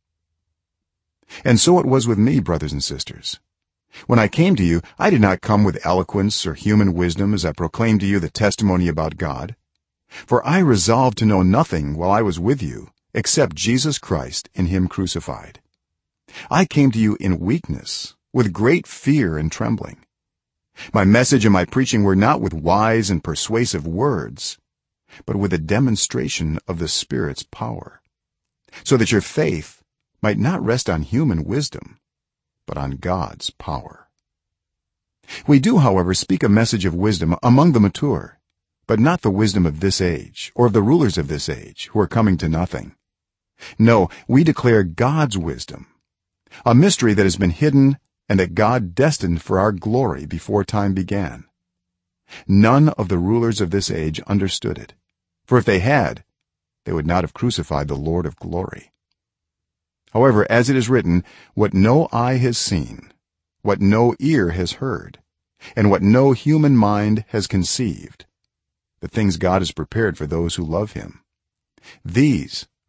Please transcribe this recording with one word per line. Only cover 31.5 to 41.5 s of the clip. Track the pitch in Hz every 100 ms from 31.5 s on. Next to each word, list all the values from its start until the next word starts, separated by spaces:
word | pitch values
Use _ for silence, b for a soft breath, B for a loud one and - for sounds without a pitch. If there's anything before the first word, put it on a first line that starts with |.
| 123 143 - - _ _ _ _ _ _ _ -
but | 71
on | 69 67
God's | 87 92 80 - -
power. | - - 69 - - _ _ _ _ _ _ _ _ _ _ _ _ B B -
We | 143
do, | 165 240
however, | 131 95 90
speak | 92 - -
a | 117
message | 104 113 110
of | 92
wisdom | 85 104 92 82 87
among | 123 127 165
the | 127
mature, | 101 - 147 87 - _ _ _ _ _ -
but | 110
not | 135 175
the | 113
wisdom | 95 107 98 85
of | 76
this | 95 -
age, | 90 78 - - - -
or | 120
of |
the | 104
rulers | 101 170 127 87
of | 71
this | 73
age, | -